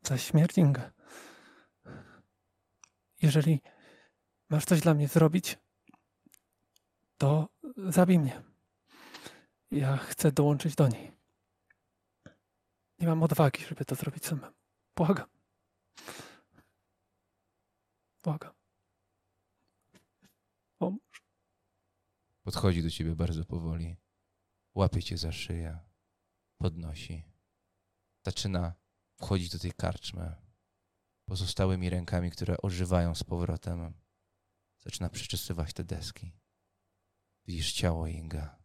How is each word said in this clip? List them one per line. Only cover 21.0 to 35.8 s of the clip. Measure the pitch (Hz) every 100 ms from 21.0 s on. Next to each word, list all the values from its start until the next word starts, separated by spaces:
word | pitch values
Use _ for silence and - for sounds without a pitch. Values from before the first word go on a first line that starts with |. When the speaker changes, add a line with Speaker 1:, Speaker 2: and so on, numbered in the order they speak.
| _ - _ _ _ _ _ _ _ _ _ _ _ _
Speaker 2:
Podchodzi | - - 101 85
do | 82
ciebie | - 80 80
bardzo | 82 80
powoli. | 82 85 82 82 85 85 _ _ _ _ _ _ _
Łapie | - 95 87
cię | - 87
za | 82
szyję. | 78 - 85 82 80 - _ _ _ _ _ _ _
Podnosi. | 90 82 82 76 - 85 80 _ _ _ _ _ _ _ _ _
Zaczyna | - - 101 92 85 85 _ _ _
wchodzić | _ - 98 87
do | 85
tej | 87
karczmy. | - 85 87 - - 85 80 - _ _ _ _ _ _ _
Pozostałymi | - 92 92 - 95 92 90
rękami, | 90 87 90 87
które | - 90 90
ożywają | 98 87 90 90 85
z | 82
powrotem. | - 87 87 85 - 87 85 82 _ _ _ _ _ _ _ _
Zaczyna | - - 87
przeczesywać | - - - - 85 80
te | -